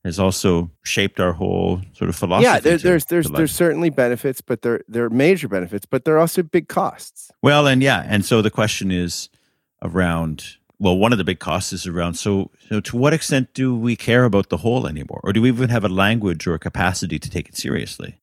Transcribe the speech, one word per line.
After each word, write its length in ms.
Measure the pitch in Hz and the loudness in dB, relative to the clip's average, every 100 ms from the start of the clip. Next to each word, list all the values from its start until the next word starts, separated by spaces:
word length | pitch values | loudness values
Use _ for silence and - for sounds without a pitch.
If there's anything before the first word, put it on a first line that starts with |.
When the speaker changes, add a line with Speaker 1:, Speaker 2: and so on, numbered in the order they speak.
| 92 | -8
Speaker 1:
has 140 | 85 | -2
also 500 | 95 92 98 85 85 - | 0 2 2 2 0 -8
shaped 360 | - - 98 - | -6 -2 -2 0
our 140 | 90 | -2
whole 480 | 85 95 92 90 90 95 | -2 -2 0 0 -2 -6
sort 140 | - 95 | -6 -6
of 80 | - | -4
philosophy 280 | 92 90 | 0 4
Speaker 2:
Yeah, 160 | 240 160 | 4 4
there, 180 | 151 170 | 2 2
Speaker 1:
to, 60 | |
Speaker 2:
there's, 220 | 175 170 - | 2 2 2
there's, 200 | 175 151 | -2 0
Speaker 1:
to 60 | |
Speaker 2:
there's 180 | 151 156 | 0 -2
Speaker 1:
life. 80 | - | 2
Speaker 2:
certainly 320 | 175 151 170 | 0 2 0
benefits, 520 | 139 120 120 139 127 | 2 0 0 -4 -6
but 200 | - 123 | -6 -4
there, 220 | 123 117 - | -2 -4 -4
there 180 | 113 120 | -4 0
are 40 | |
major 380 | 117 151 185 143 | 2 4 2 0
benefits, 400 | 95 90 101 - | -4 -4 -6 -6
but 180 | 135 - | -4 2
there 100 | 156 | 2
are 40 | |
also 240 | 165 - | 2 0
big 240 | 160 180 156 | -2 -2 -2
costs. 640 | - 190 - - - - _ | -2 -4 -6 -16 -20 -20 _
Speaker 1:
Well, 240 | 135 147 143 | 2 4 4
and 160 | 131 | 4
yeah, 240 | 135 104 - | 4 2 0
and 160 | 104 | 0
so 200 | 95 117 | 4 4
the 80 | 107 | 4
question 400 | - 107 - 98 | 0 -2 -2 -2
is 380 | 90 87 - - _ _ _ _ _ | -2 -2 -6 -12 _ _ _ _ _
around, 760 | - 85 90 82 80 73 - - _ - | -4 0 0 0 -4 -6 -14 -20 _ -2
well, 200 | 98 90 | 2 4
one 140 | 110 | 4
of 60 | 117 | 2
the 60 | |
big 160 | 87 80 | 0 -4
costs 340 | - 85 - | -4 -4 -4
is 140 | 90 92 | -8 -6
around, 260 | 85 87 | -4 -4
so, 380 | 82 107 98 95 - _ | -4 -2 -2 -2 -10 _
so 100 | 107 | -6
to 180 | - 120 | -4 0
what 160 | 139 | 2
extent 420 | 165 - 139 127 - | 2 0 -2 -2 -2
do 200 | 131 120 | -2 0
we 200 | 117 110 | -2 -2
care 280 | - 120 | 2 4
about 260 | 123 101 92 | 4 2 0
the 80 | 82 | -2
whole 280 | 113 123 - | -2 -2 -2
anymore? 360 | 76 71 - | -6 -10 -8
Or 100 | - | -2
do 80 | 101 | 2
we 60 | 123 | 2
even 200 | 120 127 | 2 0
have 140 | 117 | 0
a 60 | 101 | 0
language 560 | 92 98 117 101 80 - | 2 2 2 0 -2 -4
or 80 | |
a 60 | 80 | -4
capacity 580 | - - 90 85 90 78 | -4 -2 0 0 -4 -6
to 120 | - | -6
take 200 | 90 78 | -8 -8
it 60 | - | -8
seriously? 640 | - 73 57 - - - | -6 -4 -6 -12 -14 -16